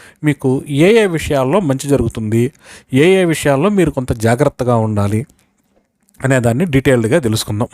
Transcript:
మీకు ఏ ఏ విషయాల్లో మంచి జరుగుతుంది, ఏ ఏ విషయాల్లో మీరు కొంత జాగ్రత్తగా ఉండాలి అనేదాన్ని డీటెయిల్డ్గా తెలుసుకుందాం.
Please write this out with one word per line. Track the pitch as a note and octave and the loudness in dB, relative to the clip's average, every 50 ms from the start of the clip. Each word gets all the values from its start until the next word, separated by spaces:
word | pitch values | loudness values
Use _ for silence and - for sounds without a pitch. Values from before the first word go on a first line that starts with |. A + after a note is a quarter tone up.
| - - _ - - | -20 -20 _ -4 -2
మీకు | D3+ C#3+ - - C3+ C3 C#3+ - - | -2 -2 0 0 -2 -2 -2 -4 -4
ఏ | D3 C#3 D#3+ F#3+ A3+ A#3 G#3+ | 0 2 4 4 4 4 2
ఏ | |
విషయాల్లో | F#3+ E3 D3+ - - D3+ C3+ C3 C3 D#3 G#3 | 0 -2 -4 -4 -2 0 0 0 0 0 0
మంచి | G3 C#3 C3 C3+ - C#3 | 0 0 -2 -2 -2 0
జరుగుతుంది, | C#3 B2+ A#2+ - - A#2+ A2 G#2+ G#2+ A2+ A#2+ B2+ - _ _ - - - _ - - | 0 0 0 -2 -4 -6 -6 -2 0 0 0 -2 -4 _ _ -20 -20 -20 _ -2 0
ఏ | C3 D3+ F3+ F#3+ F#3+ F#3 | 2 4 4 4 2 2
ఏ | |
విషయాల్లో | E3+ D#3 - - D3 C#3 C3+ D#3 G#3 | 0 -2 -2 0 0 0 2 0 0
మీరు | G#3 G3 E3 D3+ | 2 2 0 0
కొంత | - C3+ B2+ - C3+ | 0 -4 -4 -4 -4
జాగ్రత్తగా | A#2 G#2+ A2+ A#2+ A#2 C#3+ C#3 - - B2+ A#2+ A#2+ | -2 0 0 2 2 0 -2 -2 -4 -2 0 0
ఉండాలి | A#2 A2 A2 G#2+ G#2 G2+ G2+ G#2+ G#2+ C#3 - _ _ _ _ _ _ _ _ _ _ _ _ _ _ _ _ _ - - | 0 0 0 -2 -2 -2 -2 -2 -4 -6 -8 _ _ _ _ _ _ _ _ _ _ _ _ _ _ _ _ _ -6 -2
అనేదాన్ని | B2+ C3+ B2+ A2+ A#2+ A2+ C3 F#3 | 0 0 2 2 0 0 0 -2
డీటెయిల్డ్గా | F3+ C3+ C3+ C3 C#3+ C3 A#2+ A2 G#2+ C3 F3 | 0 0 0 2 2 2 2 2 0 0 0
తెలుసుకుందాం. | C3+ A2+ A2 G#2+ - - G#2+ G2+ A#2+ - | 0 -2 -4 -4 -4 -6 -6 -6 -6 -6